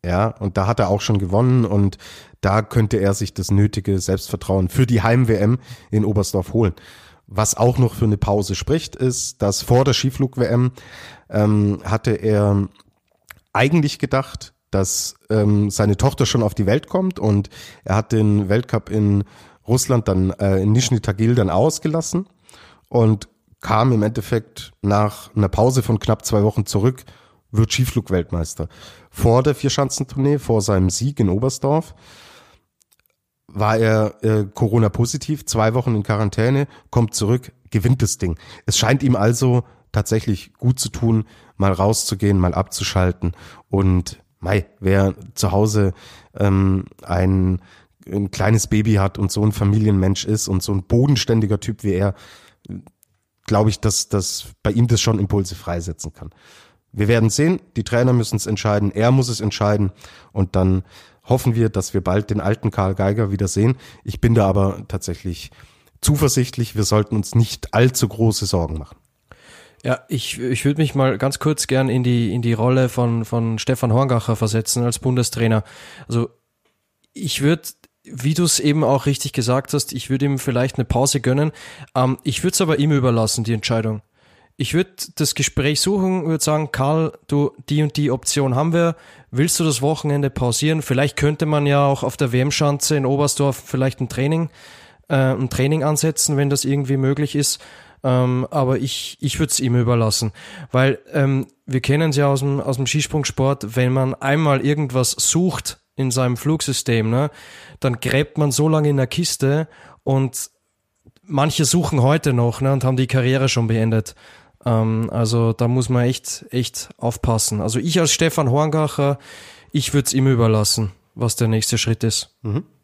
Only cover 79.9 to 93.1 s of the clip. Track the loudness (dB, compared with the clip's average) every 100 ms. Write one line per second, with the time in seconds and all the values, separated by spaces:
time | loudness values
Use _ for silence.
79.9 | -10 -4 -2 0 -2 -2 -2 -2 -2 -2
80.9 | 0 2 0 0 0 0 -4 -20 -20 -8
81.9 | 0 0 0 -4 -4 -4 -2 0 2 2
82.9 | 2 2 2 0 -2 -2 -4 -2 -2 -2
83.9 | -6 _ _ _ _ _ _ -4 -2 -4
84.9 | -8 -14 -4 -4 -2 -4 0 -2 0 0
85.9 | 0 0 -2 -2 -2 0 -2 -2 -2 0
86.9 | 0 -2 -6 _ 0 0 -4 -4 -2 0
87.9 | 0 -2 -2 -2 -2 0 0 0 2 0
88.9 | -2 -14 -20 _ -2 0 0 0 0 -2
89.9 | -2 -2 -2 -2 -2 -2 0 0 -2 0
90.9 | 0 0 0 -2 0 0 0 2 2 2
91.9 | 0 -4 -2 0 0 0 0 0 0 0
92.9 | 0 0